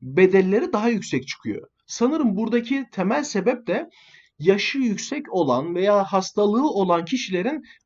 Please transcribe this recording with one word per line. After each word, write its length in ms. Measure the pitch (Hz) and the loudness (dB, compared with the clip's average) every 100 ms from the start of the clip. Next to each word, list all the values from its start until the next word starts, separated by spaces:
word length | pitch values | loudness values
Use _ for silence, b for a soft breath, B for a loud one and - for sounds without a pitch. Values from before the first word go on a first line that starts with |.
bedelleri 720 | 127 147 185 190 185 208 359 | -4 4 6 6 4 0 0
daha 160 | 214 233 | -2 0
yüksek 400 | 226 - 139 - | -2 -4 -6 -6
çıkıyor. 400 | - - - - _ - | -10 -8 -10 -12 _ -16
Sanırım 500 | - 240 311 240 190 | -2 0 2 0 0
buradaki 480 | 226 240 233 269 254 | 0 -2 -2 -4 -4
temel 320 | - 185 285 | -4 -2 -2
sebep 420 | - 202 185 247 - | -2 -2 -2 -2 -4
de 220 | 214 330 b b b b - | -4 -6 b b b b 0
yaşı 400 | 160 202 - 277 | 2 2 0 0
yüksek 540 | 240 190 - 294 - | 0 -2 -6 -8 -4
olan 420 | 185 143 120 160 | 0 2 2 0
veya 300 | 175 202 202 | 0 2 2
hastalığı 680 | 190 196 185 - 208 226 294 | 2 -2 -2 0 2 2 0
olan 340 | 202 185 170 | 0 2 2
kişilerin 580 | 165 247 - 180 220 311 B B | 0 -4 -2 -4 -2 -6 B B